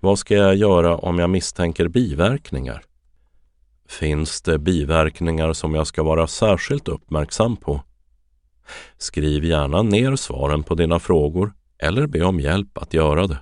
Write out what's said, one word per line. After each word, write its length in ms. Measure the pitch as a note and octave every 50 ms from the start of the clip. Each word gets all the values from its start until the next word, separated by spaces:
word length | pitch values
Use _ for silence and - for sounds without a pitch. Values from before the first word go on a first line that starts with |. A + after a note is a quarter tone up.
Vad 180 | - F#2+ G2+ G2+
ska 160 | - - G#2
jag 220 | G2+ G2+ G2 F#2+
göra 400 | G2 G#2 G#2 F#2+ F2 E2 E2+ E2+
om 220 | E2 - F2+ E2+ F2
jag 120 | F2 F2
misstänker 580 | F#2 F#2+ F2+ - - - F2+ E2+ D#2+ - E2+ E2+
biverkningar? 920 | E2+ B2 B2+ G#2+ C#2+ C#2+ F2 G2+ B2+ C#3+ - - - C#2 B1+ C2 - - - _ _ _ _ _ _ _ _ _ _ _ _ _ _ _ _ _ _ _ _ _
Finns 540 | - - - D2+ D2+ D2 D#2 D#2 - - -
det 160 | - E2 D2+
biverkningar 920 | D2 F2+ F#2 E2 D2 C#2 D#2+ E2 D#2 D#2 - - F2 E2 E2 D#2+ D#2+ D#2+ E2
som 220 | - - D#2+ D#2
jag 120 | D#2 D#2
ska 160 | - - - D#2
vara 240 | D#2 D#2 E2 E2
särskilt 640 | D#2+ - - - G#2+ G2 F2 - - C#3 D3 - -
uppmärksam 680 | E2+ - _ _ D#2 D2+ D2 D2 - - A2 A#2 A#2+
på? 240 | - - - D2 C#2+ - _ _ _ _ _ _ _ _ _ _ _ _ _ _ _ _ - - - - - _ _
Skriv 460 | - - - D#2 D2+ D2+ D2 D2 D2+
gärna 380 | E2 E2 D2+ D2 C#2 D2 F2 A2
ner 340 | A2+ G2+ G#2 B2 C3+ C3+
svaren 460 | C3 - - - C2 C2+ C#2+ D2 D2+ D2+
på 120 | - E2+
dina 240 | D#2+ F2 D#2+ E2+ E2+
frågor 540 | - - F#2 E2 D2 D2 D#2 F2+ F#2+ G#2 - _ _ _ _ _
eller 280 | - D#2 F2+ A#2+ D3
be 160 | D3 C#3+ - E2+
om 180 | F2+ F#2+ E2+
hjälp 380 | C#2 C#2+ E2 G2 G2+ G2+ _ -
att 160 | - - -
göra 320 | D#2+ D#2+ D2+ D2 D#2 F#2
det. 120 | G2 D#2 C#2